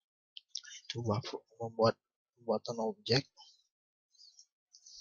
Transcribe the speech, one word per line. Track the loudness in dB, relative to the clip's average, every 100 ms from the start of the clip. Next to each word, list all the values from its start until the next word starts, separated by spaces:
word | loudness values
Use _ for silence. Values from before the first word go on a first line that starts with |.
| _ _ _ -20 _ -14 -14 -20 -10
itu | -6
buffer, | 0 0 -2 -10 _ -10
membuat, | -8 4 4 4 _ _ _ _
pembuatan | -2 0 0 -4
objek | -4 -4 2 2 2 _ -20 -20 _ _ _ _ _ _ -20 -20 -20 _ _ -20 -20 -18